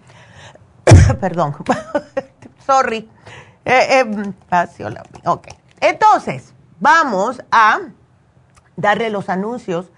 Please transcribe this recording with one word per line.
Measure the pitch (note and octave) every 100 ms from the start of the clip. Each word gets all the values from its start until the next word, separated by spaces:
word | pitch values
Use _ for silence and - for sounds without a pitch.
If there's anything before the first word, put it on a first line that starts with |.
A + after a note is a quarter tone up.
| _ - - - - - _ _ -
<coughs> | - - G#3
Perdón, | F#3+ E3 D3 D3 - D5 D#5 C#4+ -
<laughs> | - - _ - _ -
sorry. | C4+ B3 A3+ A3 _ - - - _ -
Eh, | B3+ - C4
eh, | A#3+ G#3 G3+ F#3+ _
ah, | F3+ E3+
sí, | -
hola. | - - - - -
Ok, | D#3 - - _ _
entonces, | C#4+ - G#4+ F4+ - C3 - _ _ _
vamos | B3 D#4+ D4 F#3+ G#3+ B3 -
a | A3+ G#3+ C#4 D#4+ - _ _ _ _ _ _ _ -
darle | G#3 G#3 A3+
los | G3+ F#3
anuncios, | F#3 G#3 A#3+ - E3+ F#3